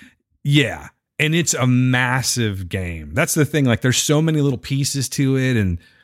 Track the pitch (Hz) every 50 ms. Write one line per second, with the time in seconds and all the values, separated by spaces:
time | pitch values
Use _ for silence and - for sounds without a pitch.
0 | - - _ _ _ _ _ _ - 143 143 147 131 104 90 76 - - - _
1 | _ _ _ - 151 156 160 170 160 - - 139 123 127 127 123 127 127 127 127
2 | 127 123 127 131 120 - - 120 117 107 101 95 92 87 - 98 92 87 85 80
3 | 78 73 78 120 165 - - 160 147 135 - 151 139 127 113 - - 127 120 -
4 | - - 147 151 160 160 156 151 139 143 127 117 - - 139 135 143 139 - 139
5 | 123 - - - 139 131 135 131 131 131 127 113 101 92 87 85 - _ _ _